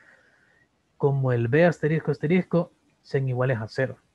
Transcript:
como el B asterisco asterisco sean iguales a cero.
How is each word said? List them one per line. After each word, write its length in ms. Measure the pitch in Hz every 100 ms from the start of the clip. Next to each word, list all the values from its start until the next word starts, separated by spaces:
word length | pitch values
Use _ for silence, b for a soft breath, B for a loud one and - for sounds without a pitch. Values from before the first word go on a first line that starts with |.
| b b b b b b b _ _ -
como 340 | 143 139 131
el 160 | 120 117
B 180 | 151 175
asterisco 460 | - 151 156 -
asterisco 600 | 143 151 185 - 170 - _ _ _
sean 260 | - 139 131
iguales 300 | 123 131 113
a 80 | 113
cero. 300 | - 127 - _